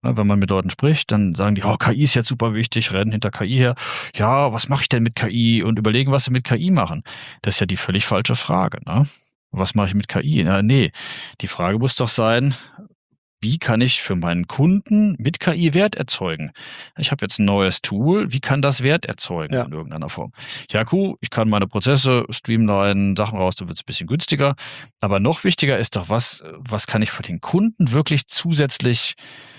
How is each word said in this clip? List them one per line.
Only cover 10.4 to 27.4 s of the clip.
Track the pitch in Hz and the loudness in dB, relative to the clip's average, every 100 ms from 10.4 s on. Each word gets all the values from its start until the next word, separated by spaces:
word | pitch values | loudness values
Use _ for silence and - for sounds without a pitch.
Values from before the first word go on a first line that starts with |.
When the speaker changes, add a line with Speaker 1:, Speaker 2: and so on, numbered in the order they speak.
Speaker 1:
Na, | 92 95 | 2 2
nee, | 107 135 98 - - - - - | 4 4 2 -2 -14 -14 -16 -12
die | 92 | -10
Frage | - 87 104 | -4 -2 0
muss | 131 - | 0 -2
doch | 120 | -2
sein, | - 110 117 139 127 - - 208 _ _ _ _ _ | 0 2 4 2 -2 -8 -20 -20 _ _ _ _ _
wie | 107 156 | -4 -2
kann | - 113 | 0 2
ich | 127 - | 2 0
für | - 92 | -2 -2
meinen | 85 85 87 | 0 -2 -4
Kunden | - 151 196 - 214 214 165 | 0 2 2 2 2 2 0
mit | 120 170 | -4 -2
K | - | -2
I | 160 165 | 2 2
Wert | 151 208 - | 4 2 0
erzeugen? | 127 - 92 80 76 - - - - - | -6 -4 -4 -4 -8 -12 -20 -18 -20 -6
Ich | 151 | -4
habe | 139 98 | -2 -4
jetzt | - | 0
ein | 101 | 2
neues | 101 95 - | 4 2 0
Tool, | - 101 139 196 214 | -4 0 2 2 0
wie | 127 | -2
kann | - 139 | 0 0
das | 143 135 | 2 2
Wert | 127 165 - | 2 0 -2
erzeugen | 101 - 87 78 131 | -8 -6 -6 -4 -4
Speaker 2:
Ja. | |
Speaker 1:
in | - | -4
irgendeiner | 76 80 78 73 | -8 -10 -8 -8
Form? | - - - - - - | -8 -12 -14 -16 -16 -4
Ja, | 104 113 | -2 0
cool, | 180 196 - | 0 0 -4
ich | 123 | -6
kann | - 110 | 0 2
meine | 104 98 | 2 0
Prozesse | 104 104 139 135 123 - | -2 2 2 4 2 0
streamlinen, | - - 113 110 98 101 98 101 95 | -8 -2 2 4 4 2 2 0 0
Sachen | 104 107 | -2 0
raus, | 92 95 | 0 -2
da | 87 | -8
wird's | 85 | -10
ein | - | -10
bisschen | - 82 | -10 -4
günstiger. | 143 - 147 139 139 - - - _ | -4 -2 0 0 0 -8 -18 -20 _
Aber | 101 98 | 0 2
noch | 110 165 | 2 2
wichtiger | 196 175 143 120 | 0 2 2 2
ist | 113 104 | 0 -4
doch, | 87 | -2
was, | 110 120 - 82 82 | -2 -2 -8 -16 -16
was | 131 104 - | -6 -6 -2
kann | 110 | -2
ich | 107 | -2
für | - | -4
den | - 85 | -8 -8